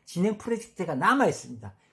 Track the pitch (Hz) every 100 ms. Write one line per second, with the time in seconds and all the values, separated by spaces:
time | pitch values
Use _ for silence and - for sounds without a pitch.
0 | - 170 202 208 - 233 - - 170 135
1 | 185 269 220 139 - 120 107 - _